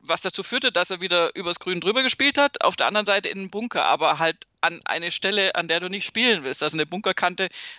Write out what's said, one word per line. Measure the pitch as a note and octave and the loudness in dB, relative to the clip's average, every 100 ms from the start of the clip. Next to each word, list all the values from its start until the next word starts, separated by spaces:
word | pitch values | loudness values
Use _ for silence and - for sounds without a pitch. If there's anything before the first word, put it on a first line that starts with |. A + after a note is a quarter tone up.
was | D3 E3 | -4 -2
dazu | F#3+ - | -2 -6
führte, | - B3 B3 | -4 -2 0
dass | F3 F3+ | 0 0
er | F3+ | -2
wieder | F3+ F3 E3+ | 0 2 2
übers | - F3 F3 | 0 -4 -4
Grün | F3+ F3 | -4 -2
drüber | F3 A#3+ | 0 2
gespielt | C4 - C#4 C#4+ | 2 2 2 4
hat, | C#4+ - | 2 2
auf | - - | 0 2
der | B2+ | 0
anderen | G#3 G3+ | 2 2
Seite | G3 - | 0 0
in | G3 | -6
den | F#3+ | -8
Bunker, | G3+ A#3+ A3+ F2 | -8 -4 0 2
aber | D3 D#3 D3+ | 4 2 2
halt | E3 - - _ | 0 -2 -10 _
an | E3 E3+ | -2 -2
eine | - D#3+ E3+ | -4 -4 -4
Stelle, | - G3 G3+ F#3+ - | -2 0 2 2 0
an | E3 | 0
der | E3+ | -2
du | F3+ | -2
nicht | G3 - | -6 -4
spielen | A3 B3 F#3 | 2 2 2
willst. | C3+ - | 0 -2
Also | D3+ D#3 | -2 -2
eine | D3+ | -4
Bunkerkante | F#3 F#3+ - F3+ F3+ F#3 - - | -2 -2 0 0 0 -4 -6 -16